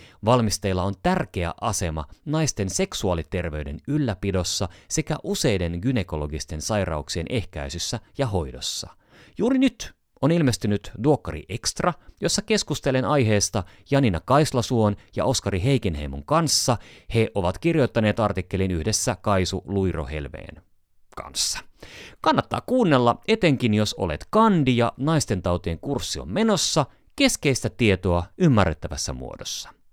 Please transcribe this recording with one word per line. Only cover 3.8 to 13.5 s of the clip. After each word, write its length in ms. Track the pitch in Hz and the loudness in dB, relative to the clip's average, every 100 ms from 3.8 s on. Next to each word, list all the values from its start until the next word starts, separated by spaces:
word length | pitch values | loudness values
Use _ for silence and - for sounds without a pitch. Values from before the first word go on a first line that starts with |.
| - | -4
ylläpidossa 840 | 151 131 95 98 90 87 - 95 - - | -2 -2 -2 -2 0 -2 -2 -4 -6 -6
sekä 260 | - - 151 | -6 -4 -6
useiden 560 | - 202 135 98 85 87 | -4 -2 0 0 0 -2
gynekologisten 800 | 117 123 87 78 76 73 - 78 | -2 -2 -2 -4 -4 -6 -8 -8
sairauksien 640 | - 107 87 78 71 90 - | -2 -2 -2 -4 -6 -6 -4
ehkäisyssä 680 | 120 87 78 71 85 - - - - | -4 -6 -8 -8 -8 -6 -8 -10 -6
ja 100 | 127 | -2
hoidossa. 640 | 95 69 64 - - - - _ - - - | -2 -4 -8 -10 -8 -12 -18 _ -20 -18 -2
Juuri 220 | 220 269 | 0 2
nyt 340 | 269 - - - _ _ | 2 0 -10 -16 _ _
on 100 | 139 | 2
ilmestynyt 600 | 170 139 - 104 104 - - | 4 2 2 0 -2 -4 -2
Duokkari 400 | 131 - - 78 - | 2 2 -2 -10 -8
Extra, 440 | - - - 175 - - - | -6 -4 -2 -2 -2 -12 -6
jossa 200 | - - | -2 -2
keskustelen 640 | - 214 - 147 139 131 107 | 0 -2 0 -2 0 0 2
aiheesta 580 | 147 110 104 - | 2 4 4 2